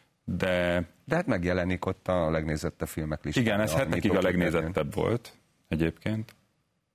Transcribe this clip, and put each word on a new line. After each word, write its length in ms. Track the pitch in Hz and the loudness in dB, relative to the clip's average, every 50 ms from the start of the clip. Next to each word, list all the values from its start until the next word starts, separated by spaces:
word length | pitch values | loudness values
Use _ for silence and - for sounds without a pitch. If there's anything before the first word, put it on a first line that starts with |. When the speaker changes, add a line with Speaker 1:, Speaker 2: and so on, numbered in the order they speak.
| _ _ _ _ - | _ _ _ _ -8
Speaker 1:
de 640 | - 90 87 95 92 90 90 87 87 87 90 87 - - _ - | -6 -2 0 0 2 2 2 2 2 2 0 0 -4 -8 _ -6
Speaker 2:
De 100 | - 160 | -2 -2
hát 120 | 170 180 | 0 0
megjelenik 580 | 165 117 90 85 90 92 92 87 90 90 85 - | 0 0 0 2 0 2 2 0 0 -2 -2 -2
ott 220 | 95 - - - - | -4 -6 -4 -2 0
a 220 | 92 90 82 78 | 0 2 2 2
legnézettebb 580 | 80 80 78 80 78 76 87 82 - - 82 - | 0 0 0 -2 -2 -2 -4 -4 -6 -6 -8 -8
filmek 360 | - 82 78 76 76 - - | -6 -6 -4 -4 -4 -6 -4
listája 220 | 73 76 135 117 | -4 0 0 2
Speaker 1:
Igen, 140 | 113 104 101 | 2 2 2
ez 120 | 110 - 80 | 0 2 2
Speaker 2:
a 40 | |
Speaker 1:
hetekig 340 | 78 - - - 90 - 104 | 0 0 0 0 0 2 2
a 20 | 90 | 2
Speaker 2:
nyitókönyveknél. 360 | 92 92 92 90 90 87 82 | 4 2 2 2 2 2 2
Speaker 1:
legnézettebb 440 | 78 85 82 82 95 80 76 69 - | 2 0 0 0 -2 -2 -2 -2 -2
volt 420 | 82 82 90 113 120 - - - - _ _ _ _ _ - | -2 0 0 0 -2 -4 -8 -20 -20 _ _ _ _ _ -4
egyébként. 680 | - 76 80 82 - - - 104 107 110 110 - - _ _ _ _ _ _ _ _ _ _ _ _ | -2 0 0 0 -2 -4 -6 -4 -4 -4 -6 -10 -14 _ _ _ _ _ _ _ _ _ _ _ _